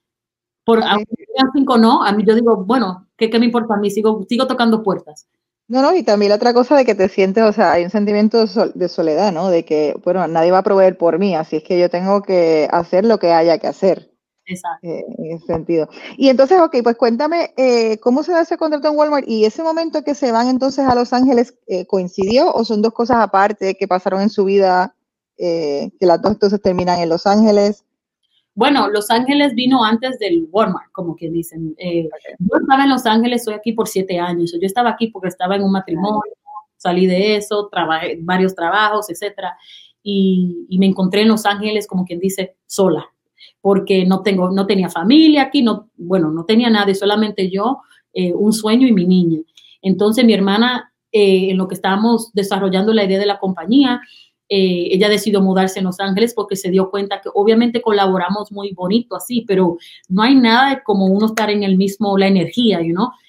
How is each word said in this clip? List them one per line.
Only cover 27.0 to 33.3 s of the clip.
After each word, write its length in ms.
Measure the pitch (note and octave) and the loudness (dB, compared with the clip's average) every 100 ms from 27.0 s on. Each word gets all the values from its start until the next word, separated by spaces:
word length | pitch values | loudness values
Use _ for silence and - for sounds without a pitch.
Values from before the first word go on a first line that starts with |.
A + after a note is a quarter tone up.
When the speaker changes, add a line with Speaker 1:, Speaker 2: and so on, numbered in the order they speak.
| E3+ | 0
Speaker 2:
Los 160 | E3 G3+ | -2 2
Ángeles? 580 | G#3 A3 G#3 G3+ G#3 _ _ _ _ _ _ _ G3+ | 2 4 4 0 -4 _ _ _ _ _ _ _ -2
Speaker 1:
Bueno, 340 | C4 C4+ G3+ | 0 2 0
Los 200 | G#3 G3+ | -2 0
Ángeles 440 | A#3 B3+ C#4+ C#4+ | -2 0 0 0
vino 320 | A3+ B3+ C4 A3 | 0 0 2 2
antes 340 | A3+ B3+ B3+ | 0 -2 -6
del 280 | G3 E3+ D#3+ | -2 -2 -2
Walmart, 400 | G3 G3 F3 - | -2 0 -2 -10
como 240 | - E3+ D#3 | -12 -10 -10
quien 160 | E3 | -8
dicen. 440 | E3 E3 D#3+ D#3+ D#3+ | -8 -8 -10 -12 -10
Eh, 300 | F3+ E3+ D#3 | -6 -4 -6
Speaker 2:
Ok. 280 | D#3 - - | -10 -18 -6
Speaker 1:
yo 180 | F3+ D#4+ | -2 0
estaba 240 | - C4+ | 2 2
en 60 | C#4 | 4
Los 160 | B3 A#3 | 2 2
Ángeles, 360 | A3+ A#3+ | 2 2